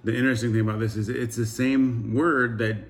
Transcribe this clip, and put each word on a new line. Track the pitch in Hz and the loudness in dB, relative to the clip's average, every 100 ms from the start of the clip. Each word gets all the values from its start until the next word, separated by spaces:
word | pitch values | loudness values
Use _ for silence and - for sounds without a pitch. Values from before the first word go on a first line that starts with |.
the | 113 117 | -2 0
interesting | 131 120 117 | 0 2 2
thing | 110 | 2
about | 110 107 | 2 0
this | 110 107 | -2 -2
is | 104 | -4
it's | 123 120 | -4 -4
the | 117 | -4
same | 110 - 131 135 131 117 107 | -4 0 2 4 2 0 -2
word | 117 165 139 120 110 | 0 2 2 0 0
that | 117 104 - | -2 -2 -8